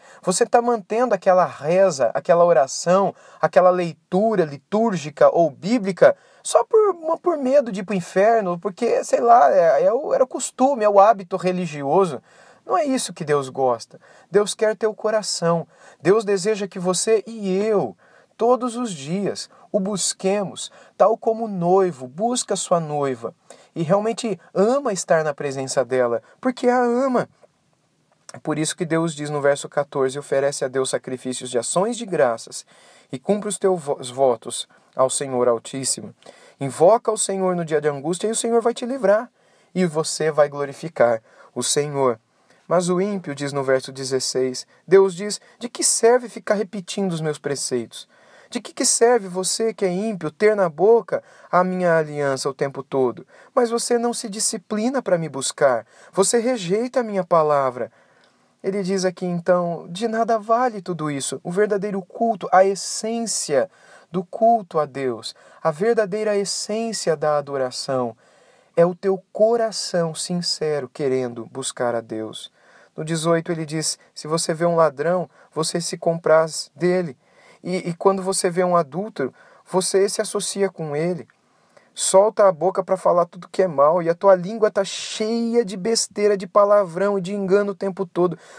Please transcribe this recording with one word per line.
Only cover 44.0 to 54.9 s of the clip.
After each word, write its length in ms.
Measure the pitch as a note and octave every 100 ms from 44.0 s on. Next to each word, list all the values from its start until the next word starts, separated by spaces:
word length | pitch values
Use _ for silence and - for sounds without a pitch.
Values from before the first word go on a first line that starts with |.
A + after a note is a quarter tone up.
| C3 C3+ - B2+ C3 B2+ - _ -
Deus 260 | F#3+ G3
diz, 260 | E3+ G#3 G3 _ -
"De 100 | A#3+
que 140 | -
serve 440 | A3 - A3+ B3 A#3+
ficar 280 | A3+ - G#3
repetindo 580 | G#3 G#3 F3+ - G3
os 80 | D#3+
meus 160 | D#3 D3
preceitos? 720 | C#3+ C3+ - B2 A2+ - - _ _ - _
De 120 | B3
que, 100 | -
que 140 | - C4
serve 420 | - A#3 A#3+ F#3+
você 460 | F3+ F#3 - A3+
que 100 | A3
é 80 | F#3+
ímpio 380 | F3+ A3 G3 D#3
ter 260 | - G#3 G#3
na 140 | F3+
boca 540 | D3 G3 A#3 F#3+ B2 - - -
a 120 | F3+
minha 340 | F#3 F3+ F3+ E3
aliança 500 | D3+ D3 C#3 C3+ C#3+
o 60 |
tempo 300 | C3+ C#3 C3+
todo? 420 | - C3+ B2 A2+ - - -
Mas 180 | - A#3+
você 260 | A#3 - A#3+
não 160 | A#3+
se 160 | A#3 A3+
disciplina 720 | G#3 - A3 - G#3+ A#3